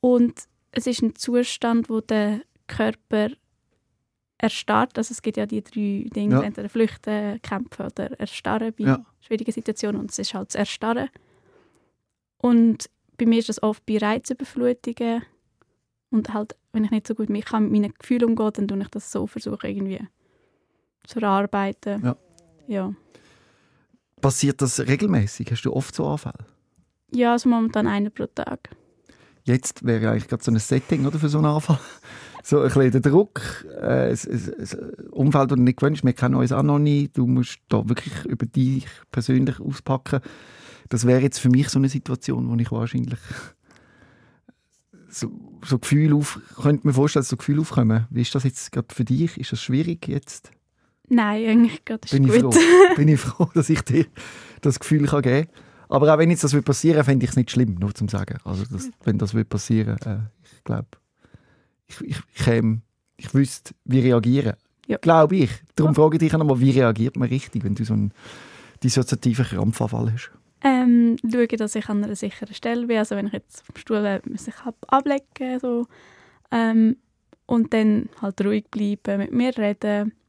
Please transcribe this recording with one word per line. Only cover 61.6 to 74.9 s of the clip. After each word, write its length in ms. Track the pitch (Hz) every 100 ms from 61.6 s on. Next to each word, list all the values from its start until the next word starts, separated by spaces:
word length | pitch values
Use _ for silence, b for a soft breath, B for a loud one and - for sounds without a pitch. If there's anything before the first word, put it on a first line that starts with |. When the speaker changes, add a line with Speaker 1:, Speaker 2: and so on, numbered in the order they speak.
| b b _
Speaker 2:
ich, 140 | -
ich, 180 | - - -
ich 100 | -
käme, 360 | - 117 113 113 - _ _ _
ich 160 | -
wüsste, 400 | 139 139 - - -
wie 160 | - 127
reagieren. 540 | 127 120 113 131 123 - _ _ -
Speaker 1:
Ja. 100 | 214
Speaker 2:
Glaub 340 | 165 165 151
ich. 180 | 190 127 - _ -
Darum 160 | 156
Speaker 1:
Ja. 20 |
Speaker 2:
frage 220 | 147 156 156
ich 40 |
dich 140 | 160
auch 40 | 160
nochmal, 220 | 156 131
wie 100 | 131
reagiert 460 | 127 123 110 113 -
man 120 | 117
richtig, 340 | 123 - 113
wenn 100 | 101
du 100 | 101
so 80 | 110
einen 200 | 107 101 - B B B B B B
dissoziativen 640 | 131 135 123 - 123 117
Krampfanfall 680 | 123 92 - 113 113 113 117
hast? 200 | 117 - _ _ _
Speaker 1:
Ähm, 540 | 277 254 254 240 233 226 233
schaue, 160 | 247 233
dass 260 | 226 214
ich 120 | 220 208
an 120 | 208
einer 140 | 208 208
sicheren 380 | 214 - 202
Stelle 320 | 208 233 233 240
bin. 100 | 226
Also 180 | 214 202
wenn 100 | 202
ich 80 |
jetzt 260 | 208 _ -
auf 60 | _
dem 20 | -
Stuhl 260 | - 220
wäre, 200 | 208 196 -
muss 200 | - -
ich 80 | -
ab-, 220 | 254 226
ablegen, 720 | -